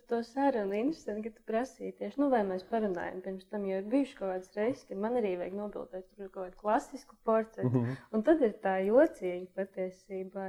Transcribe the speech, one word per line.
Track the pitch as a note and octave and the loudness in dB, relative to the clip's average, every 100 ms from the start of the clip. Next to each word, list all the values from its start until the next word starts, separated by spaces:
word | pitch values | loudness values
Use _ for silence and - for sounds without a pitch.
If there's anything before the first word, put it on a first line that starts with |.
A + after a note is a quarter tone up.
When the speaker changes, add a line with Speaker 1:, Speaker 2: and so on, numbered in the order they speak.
| - | -6
Speaker 1:
to | A#3 | -6
sarunu | A#3 C4+ C#4 B3 G3 | -4 0 2 2 0
interesanti, | G3+ C4 D#4+ - G#3+ A3 | 0 -2 -4 -6 -6 -8
ka | |
tu | - | -10
prasīji | - A3 B3+ - F#3+ | -4 -2 -2 -6 -10
tieši, | F#3+ G3+ A#3+ | -8 -6 0
nu, | C#4+ | 4
vai | B3 | 4
mēs | G3+ F#3 | 2 -2
parunājam | F#3 A3+ G#3 F3 E3+ F#3 | -2 0 0 -2 -4 -8
pirms | G3 F#3+ | -8 -10
tam, | - G#3+ G3 | -8 -6 -2
jo | F#3+ | -4
ir | |
bijuši | G3+ C4+ C4+ - | 0 0 0 -2
kaut | G3 | -4
kādas | F#3 F#3 | -4 -6
reizes, | G#3 A3 C4+ - | -2 -2 -2 -6
kad | G3 | -6
man | G#3+ | -2
arī | B3 G#3 | 0 0
vajag | F3+ F3+ | -2 -4
nobildēt | G3 G#3 G3+ - F#3 F#3 | -6 -8 -8 -10 -12 -14
tur | - G3 | -14 -14
kaut | G3 F#3 | -10 -12
kādu | F#3 | -6
klasisku | G#3 A#3 C#4+ C4+ - - | 2 2 0 -10 -18 -6
portretu. | - A3 A3 - B2+ | 2 2 2 -2 2
Speaker 2:
Mhm. | B2+ A#2+ C3+ - | 2 2 -4 -4
Speaker 1:
Un | A3 | 0
tad | A3 D#4+ | 4 6
ir | A#3+ | 4
tā | - G3 F#3+ | 2 -2 0
jocīgi | F#3+ A#3+ D#4 - F3+ F3+ F#3 | 4 6 6 4 -4 -4 -6
patiesībā, | - G3 - F#3 F#3 - F#3+ F#3+ G3 | -6 -6 -4 -6 -6 -10 -8 -8 -8